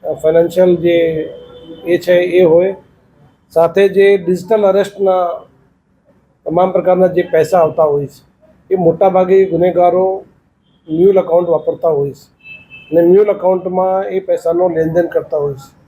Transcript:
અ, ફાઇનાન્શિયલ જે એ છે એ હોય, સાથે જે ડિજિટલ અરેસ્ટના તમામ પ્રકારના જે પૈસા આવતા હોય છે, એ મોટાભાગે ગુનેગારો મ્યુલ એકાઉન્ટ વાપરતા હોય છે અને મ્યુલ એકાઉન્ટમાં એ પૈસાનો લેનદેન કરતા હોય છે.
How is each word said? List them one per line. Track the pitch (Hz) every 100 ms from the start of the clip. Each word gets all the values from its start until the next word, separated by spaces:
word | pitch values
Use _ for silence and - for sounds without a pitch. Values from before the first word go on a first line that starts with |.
અ, | 165
ફાઇનાન્શિયલ | 147 160 165 170 170 185 175
જે | 170 170 165 160 156 - - - - -
એ | - 175
છે | -
એ | 180 180 175
હોય, | 180 165 185 190 - _ _ _ _ _ _
સાથે | - 165 170 196
જે | 185 196 196
ડિજિટલ | 175 185 180 220
અરેસ્ટના | 202 190 196 - 196 185 175 175 - _ _ _ _ _ _ _ _ _
તમામ | - 165 190
પ્રકારના | 185 175 185 185
જે | 170
પૈસા | 180 160 156 185
આવતા | 156 -
હોય | 156 143 139
છે, | - _ _ _ _ _
એ | 185
મોટાભાગે | 170 165 196 185 185 190
ગુનેગારો | 190 165 180 170 175 180 190 190 - _ _ _ _ _ -
મ્યુલ | 160 185 190
એકાઉન્ટ | 175 165 175
વાપરતા | 160 151 135 170
હોય | 147 143
છે | 131 _ _ - - _ - -
અને | 156 170
મ્યુલ | 190 208
એકાઉન્ટમાં | 196 180 185 185 185 185 185
એ | 202 190
પૈસાનો | 190 170 170 170 180
લેનદેન | 160 160 165 170
કરતા | 165 151 156
હોય | 143
છે. | 135 - _